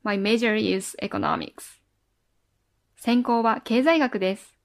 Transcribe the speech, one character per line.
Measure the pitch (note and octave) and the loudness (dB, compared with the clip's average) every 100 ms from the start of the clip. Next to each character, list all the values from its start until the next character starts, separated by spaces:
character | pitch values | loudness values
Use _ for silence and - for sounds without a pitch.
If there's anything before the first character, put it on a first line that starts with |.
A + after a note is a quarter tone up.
My | A3 G3+ | -2 0
major | G3 A3+ A#3 G#3+ | 2 2 2 0
is | G#3 F#3 G3 - | 0 -2 -4 -8
economics. | G3+ - G2 - - - - - _ _ _ _ _ _ _ _ _ _ _ _ | -6 -4 -2 -2 -6 -14 -20 -20 _ _ _ _ _ _ _ _ _ _ _ _
専 | - A#3+ | 0 0
攻 | B3 A#3 | 2 0
は | A3+ A3 | 2 -2
経 | - A3 | 0 2
済 | C#4 E4 | 4 4
学 | C4+ G#3+ | 2 0
で | F#3 G3 | -2 -4
す。 | - _ | -10 _